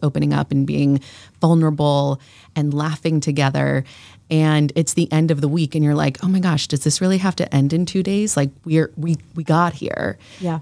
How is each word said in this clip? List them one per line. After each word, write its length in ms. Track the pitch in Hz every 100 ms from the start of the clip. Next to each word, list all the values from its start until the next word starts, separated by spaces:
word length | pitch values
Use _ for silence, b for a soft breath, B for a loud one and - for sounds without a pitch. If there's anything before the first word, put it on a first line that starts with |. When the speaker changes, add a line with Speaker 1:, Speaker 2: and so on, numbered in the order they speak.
Speaker 1:
opening 300 | 147 147 147
up 180 | 143 143
and 160 | 139 139
being 320 | 147 143 139 B B B -
vulnerable 800 | 160 165 156 147 147 143 139 139 B B B 156
and 180 | 147
laughing 480 | 147 151 151 165 160
together. 640 | 151 143 135 135 139 139 131 B B B -
And 440 | 156 156 151 147 165
it's 180 | 156
the 180 | - 165
end 200 | 156 160
of 100 | 143
the 60 | 147
week 280 | 170 151 160
and 80 |
you're 120 | 147 147
like, 280 | 143 131
"Oh 40 | 185
my 120 | 190
gosh, 280 | 185 147 -
does 160 | 143
this 160 | 151 -
really 200 | 185 190
have 180 | 190 170
to 180 | - 139
end 160 | 139
in 140 | 160 175
two 180 | 190
days? 320 | 185 202 214 -
Like, 160 | 139 - 165
we're, 260 | 160 - -
we, 200 | 165 160 -
we 100 | 165
got 300 | 151 160 175
here." 440 | 143 - - - - B B
Speaker 2:
Yeah. 200 | 180 160